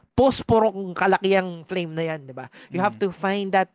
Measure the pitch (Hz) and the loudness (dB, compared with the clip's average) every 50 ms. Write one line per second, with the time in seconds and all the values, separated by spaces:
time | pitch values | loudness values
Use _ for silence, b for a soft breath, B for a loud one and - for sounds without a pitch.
0 | B B - - 254 269 247 - - - 226 220 220 220 190 190 196 185 170 - | B B 0 4 4 4 4 2 0 2 4 4 4 2 0 -2 -8 -8 -4 -2
1 | 180 196 190 175 196 190 196 190 185 185 175 165 160 - 190 185 175 160 160 165 | 2 2 2 2 2 2 2 2 0 -2 -8 -12 -12 -8 -6 -6 -6 -4 -4 -4
2 | 165 160 156 151 139 131 127 131 131 127 B B B B - 175 190 208 220 214 | -4 -4 -6 -8 -10 -14 -14 -14 -14 -16 B B B B -4 -2 -2 -2 -2 -2
3 | 208 190 175 - - 190 196 202 196 190 196 190 190 - _ | -4 -4 -4 -2 -4 -2 -2 -2 -4 0 2 2 0 0 _